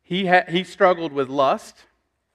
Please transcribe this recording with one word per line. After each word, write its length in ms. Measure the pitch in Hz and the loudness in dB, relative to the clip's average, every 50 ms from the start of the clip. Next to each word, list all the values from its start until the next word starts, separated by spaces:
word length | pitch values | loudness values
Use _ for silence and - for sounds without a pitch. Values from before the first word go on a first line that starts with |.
He 260 | _ - 175 185 202 175 | _ -8 -4 -4 0 2
ha-, 180 | 180 180 - - | 2 2 2 2
he 160 | 165 185 185 | -2 -4 -4
struggled 480 | - - - 202 180 180 170 165 156 | -6 -2 2 2 2 2 2 -2 -6
with 160 | 139 139 139 123 | -4 -4 -4 -2
lust, 560 | 135 143 135 135 190 220 - - - _ _ _ _ _ _ _ _ _ _ _ _ | -2 0 0 0 0 -2 -6 -12 -20 _ _ _ _ _ _ _ _ _ _ _ _